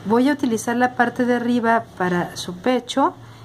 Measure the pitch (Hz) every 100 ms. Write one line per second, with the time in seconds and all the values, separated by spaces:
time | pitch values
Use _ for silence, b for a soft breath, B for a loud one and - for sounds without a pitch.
0 | 196 233 262 294 262 220 - 240 254 247
1 | 233 240 240 240 240 240 226 226 226 -
2 | 180 175 175 - - 180 247 247 247 269
3 | 311 370 B B